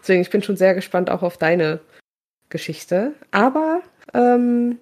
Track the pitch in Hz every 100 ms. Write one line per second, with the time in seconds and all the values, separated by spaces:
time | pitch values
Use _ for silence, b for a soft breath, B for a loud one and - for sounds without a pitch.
0 | - 185 180 240 196 190 190 185 - 185
1 | 180 - 175 175 160 175 156 160 _ b
2 | _ _ _ _ _ - - 156 - 180
3 | 247 294 - 196 240 294 311 339 359 _
4 | - 247 247 247 240 240 240 240